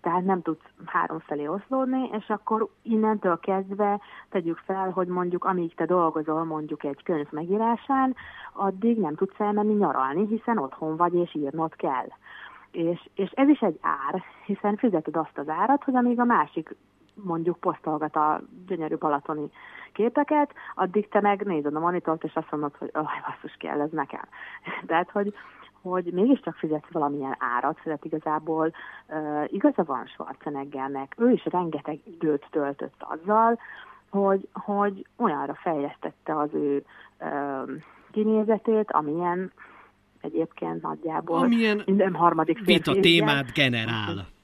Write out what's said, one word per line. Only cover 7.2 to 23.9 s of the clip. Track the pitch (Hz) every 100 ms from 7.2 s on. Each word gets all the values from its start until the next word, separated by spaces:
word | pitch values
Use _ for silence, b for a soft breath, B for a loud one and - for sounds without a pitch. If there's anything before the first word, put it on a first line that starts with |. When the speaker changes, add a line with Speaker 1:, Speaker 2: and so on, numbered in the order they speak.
| 147
Speaker 1:
megírásán, | 151 170 208 226 233 - 269 262 254 B B B
addig | - 196 190 233 226
nem | 160 156
tudsz | 196 -
elmenni | 208 208 214
nyaralni, | 208 175 135 131 151 208
hiszen | 220 - 220
otthon | 135 - 156 160
vagy | 175
és | 175 170 151
írnod | 143 156 160 -
kell. | 165 127 - - B B B B B
És, | - 165 175 - -
és | 190 -
ez | 277
is | 285
egy | 208 156
ár, | 165 156 139 180 - - -
hiszen | 196 208 208
fizeted | 247 175 151 160
azt | 156 -
az | 147
árat, | 160 214 285
hogy | - 254
amíg | 240 240
a | 240
másik | 208 151 - 156 - _ _ _
mondjuk | - 190 165 165 170
posztolgat | 185 156 - 151 156 160
a | 151 156 - - 180
gyönyörű | 180 156 160
balatoni | 160 143 - 151 151 B B B B
képeket, | - 226 294 285 302 294 - B -
addig | 185 190 208
te | 208
meg | 202 202 202
nézed | 160 147 151
a |
monitort, | 170 175 165 160
és | 156
azt | - 156
mondod, | 151 147 -
hogy | 147
„Aj, | 151 156 - -
basszus, | - 156 -
kell | - 147
ez | 147